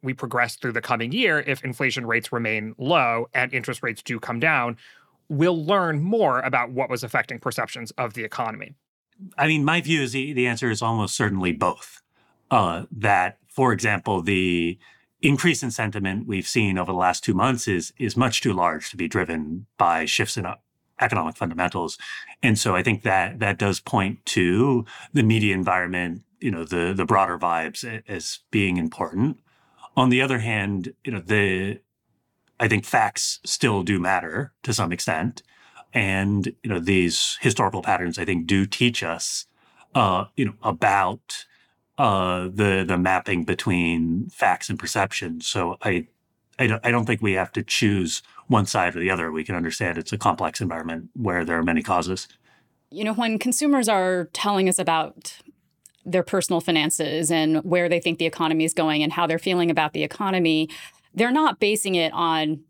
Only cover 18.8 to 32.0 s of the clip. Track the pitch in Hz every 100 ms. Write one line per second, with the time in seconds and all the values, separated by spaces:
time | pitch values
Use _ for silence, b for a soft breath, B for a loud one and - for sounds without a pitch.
18.8 | - - 85 98 87 82 76 85 107 _
19.8 | 87 82 78 - 101 - 90 - _ _
20.8 | _ _ 123 107 80 - 85 82 90 95
21.8 | 82 - B B B B 127 104 117 90
22.8 | 92 104 - 95 90 104 107 101 101 92
23.8 | - 117 98 - - - 90 95 135 123
24.8 | 113 B B 151 110 113 107 95 92 92
25.8 | 90 90 87 87 _ _ 135 87 82 90
26.8 | 87 98 87 101 92 87 87 82 80 -
27.8 | 123 110 - 95 - - _ 110 98 90
28.8 | 80 - 85 90 135 - _ B B B
29.8 | B - 127 123 135 127 110 107 101 98
30.8 | 85 - - 107 85 107 101 95 98 110
31.8 | _ _